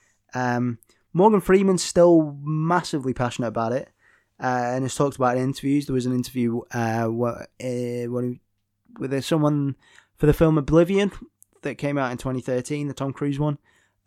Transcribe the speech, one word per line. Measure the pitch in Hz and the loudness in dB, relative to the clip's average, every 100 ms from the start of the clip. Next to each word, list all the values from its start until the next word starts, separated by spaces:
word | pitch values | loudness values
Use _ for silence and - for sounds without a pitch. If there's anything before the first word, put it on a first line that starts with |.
| _ _ _ | _ _ _
Um, | 127 123 120 123 117 _ _ _ | -4 -2 0 -2 -4 _ _ _
Morgan | 165 214 208 | 4 4 4
Freeman's | - 190 196 180 | 4 4 4 0
still | - 175 175 165 151 143 | 0 4 8 6 4 -2
massively | 143 156 165 175 165 151 131 | -6 -2 0 0 -2 -6 -4
passionate | 123 120 - 113 | -2 -4 -4 -4
about | 113 113 | -4 -2
it, | 127 - _ _ _ _ - | -4 -8 _ _ _ _ -8
uh, | 127 123 120 | -4 -2 -2
and | 127 | -4
has | 131 - | -4 -2
talked | 143 | -2
about | 131 123 127 | 0 0 0
it | |
in | 131 | -2
interviews. | 135 139 147 139 | -4 -2 -2 0
There | |
was | 127 123 | -2 0
an | |
interview, | 127 120 127 120 117 - | -2 -2 -2 -2 -2 -6
uh, | 120 113 113 113 | -4 -2 -2 -2
wh-, | 113 120 117 - - | -2 -4 -6 -12 -12
uh, | 127 123 120 120 120 | -8 -6 -6 -6 -6
when | 123 | -4
he, | 123 127 _ _ _ _ _ - | -6 -8 _ _ _ _ _ -10
with | 131 135 | -6 -4
someone | - 160 147 147 139 - _ _ _ - | 0 2 2 2 -2 -4 _ _ _ 0
for | 147 | 2
the | |
film | 147 160 156 | 6 4 4
Oblivion | 135 160 175 196 202 - - _ _ _ | 4 4 6 4 0 -4 -18 _ _ _
that | 143 120 | -10 -6
came | 143 143 | -4 -2
out | 127 | -2
in | 123 | -4
twenty | 135 127 | -6 -6
thirteen, | 139 127 123 147 147 | -4 -4 -4 -6 -6
the | |
Tom | - 139 | -6 -8
Cruise | - 143 143 | -4 -4 -2
one, | 151 147 _ _ _ _ | -2 -4 _ _ _ _